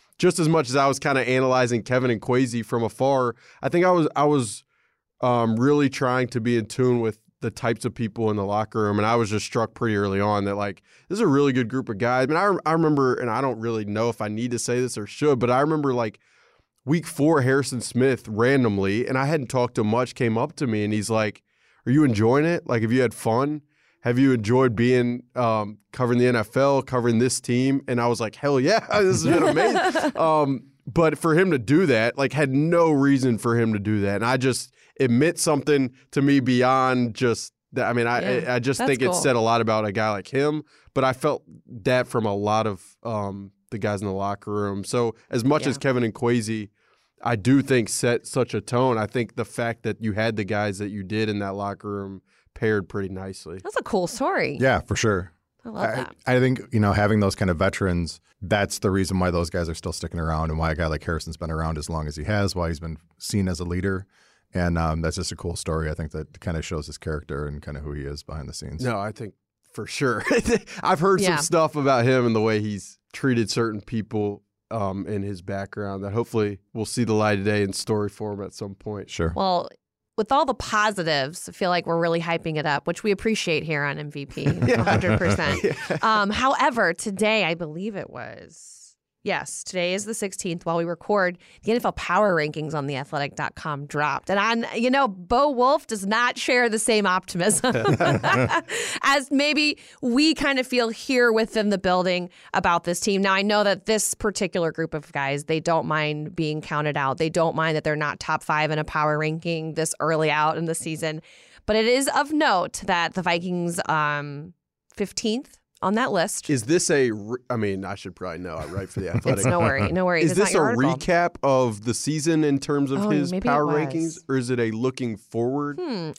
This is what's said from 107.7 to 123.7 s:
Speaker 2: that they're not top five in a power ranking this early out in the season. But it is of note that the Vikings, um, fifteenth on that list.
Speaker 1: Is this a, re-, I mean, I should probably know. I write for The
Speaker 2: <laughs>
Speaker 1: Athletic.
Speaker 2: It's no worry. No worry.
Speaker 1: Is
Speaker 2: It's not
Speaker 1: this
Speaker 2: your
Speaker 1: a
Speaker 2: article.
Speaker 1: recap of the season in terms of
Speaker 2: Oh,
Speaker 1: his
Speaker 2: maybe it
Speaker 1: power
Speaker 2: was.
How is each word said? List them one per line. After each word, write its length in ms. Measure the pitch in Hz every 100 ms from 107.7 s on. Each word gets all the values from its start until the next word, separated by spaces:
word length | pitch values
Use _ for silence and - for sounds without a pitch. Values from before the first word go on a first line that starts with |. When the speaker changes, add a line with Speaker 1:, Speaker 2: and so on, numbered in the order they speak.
| 156
Speaker 2:
that 60 |
they're 120 | 156 151
not 240 | 151 -
top 220 | - 156
five 260 | - 151 151
in 80 | 156
a 60 |
power 340 | 151 156 151 151
ranking 560 | 156 160 170 165 160
this 200 | 156 156 -
early 300 | 151 160 156
out 260 | 151 156 156
in 100 | 165
the 80 |
season. 460 | 165 165 156 160 156 - - - - -
But 80 | 214
it 100 | 220
is 220 | 254 277
of 180 | 285 294
note 500 | 302 294 190 170 - 202
that 280 | 175 165
the 80 | 185
Vikings, 580 | 175 170 180 180 175 170 -
um, 640 | 156 147 147 147 143 170 - _ _ _
fifteenth 640 | - 196 - 220 233 - - _ _
on 120 | 185
that 160 | 214 254
list. 380 | 185 156 - -
Speaker 1:
Is 140 | 139
this 280 | 107 175 -
a, 200 | 147 127
re-, 260 | 107 104 127 -
I 60 | 120
mean, 280 | 104 98
I 120 | 95 98
should 200 | 98 -
probably 220 | 90 85
know. 160 | 90
I 100 | 80 78
write 220 | 92 92
for 120 | -
The 80 | 87
Speaker 2:
<laughs> 60 |
Speaker 1:
Athletic. 260 | - - 101
Speaker 2:
It's 60 | 131
no 120 | 175
worry. 320 | - - 101
No 140 | 180 180
worry. 160 | 170
Speaker 1:
Is 80 | 160
Speaker 2:
It's 80 | 180
not 60 | 190
Speaker 1:
this 80 |
Speaker 2:
your 80 | 185
Speaker 1:
a 40 | 143 120
Speaker 2:
article. 180 | 135 131
Speaker 1:
recap 400 | - 170 175 -
of 420 | 139 131 123 101
the 80 | 113
season 520 | 110 - 156 147 160
in 140 | 151 139
terms 300 | 147 143 139
of 120 | 139
Speaker 2:
Oh, 60 | 208
Speaker 1:
his 200 | 147 175
Speaker 2:
maybe 160 | 185 147
it 40 |
Speaker 1:
power 160 | 147
Speaker 2:
was. 100 | 147